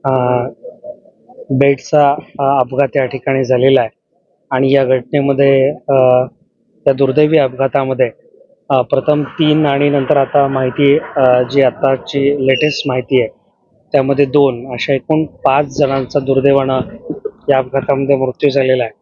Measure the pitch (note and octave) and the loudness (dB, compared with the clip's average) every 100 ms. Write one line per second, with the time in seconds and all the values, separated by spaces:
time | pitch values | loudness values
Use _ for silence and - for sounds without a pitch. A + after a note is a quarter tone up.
0 | C#3 C3 B2 B2 B2 - - - - - | 0 0 0 0 -2 -8 -12 -12 -16 -18
1 | _ _ _ - - C3 C#3 C3+ - D3+ | _ _ _ -20 -6 0 0 0 -2 0
2 | C#3+ D3 - - C3+ C#3 B2 C3 C#3 C#3+ | 0 -2 -10 -6 -2 0 -2 -2 -2 -2
3 | C3 C3 - C3+ B2 B2 C3+ C3 A2+ _ | -4 -6 -4 -2 0 2 2 2 0 _
4 | _ _ _ _ _ C3 C3+ C#3 B2+ C3 | _ _ _ _ _ -2 2 2 2 -2
5 | B2 D3 C#3 C3+ C#3 C3+ C3+ D#3 - C3+ | -2 -2 0 2 2 2 0 -2 -2 2
6 | B2+ B2+ B2+ _ _ _ _ _ C#3+ C3 | 4 2 0 _ _ _ _ _ -2 2
7 | C3+ C3 D3+ D#3 C3+ B2+ C3+ C#3+ C3+ B2+ | 0 2 2 2 0 -2 -2 -2 -2 -2
8 | A#2+ - _ _ _ _ - C3+ A#2+ C3+ | -2 -4 _ _ _ _ -2 -2 0 -2
9 | C3+ D3+ C#3 - D3+ D3+ D3 C#3 C#3+ C#3+ | 0 -2 -4 -2 0 2 0 0 0 0
10 | B2+ C#3+ C3+ D3 C#3 C3+ C3 B2+ C#3+ C#3+ | 0 0 2 0 0 0 -2 0 2 2
11 | - D3 C3 B2 B2 C3+ C3 - C3+ C3 | 0 0 2 2 2 2 2 2 -2 -2
12 | - C#3 C#3 C#3+ C3 C3 D3+ D3 C#3+ B2+ | -4 -2 0 0 0 0 -2 -2 -4 -4
13 | B2 C3 A2 _ _ _ _ _ _ C#3+ | 0 0 0 _ _ _ _ _ _ -2
14 | C3+ C3+ C#3 C#3+ C#3 A#2+ C3 A#2+ - C3+ | 0 0 2 2 2 0 -10 -8 -4 -4
15 | - D#3 D#3 - C#3 C3+ C#3+ C3+ C3+ C3+ | 0 -2 -2 -2 0 0 -2 -2 -2 -2
16 | B2+ D3 C3 C3+ C#3 C#3 C3+ C3 - - | -2 -4 0 0 2 2 0 -2 -4 -12
17 | - - - _ - C3+ B2+ C3+ C3 C#3 | -12 -10 -10 _ 0 0 0 -6 -2 -2
18 | C3+ C3+ C3 - C#3+ C3+ C3 B2+ A2+ - | 0 0 -2 -2 -2 0 0 0 -2 -8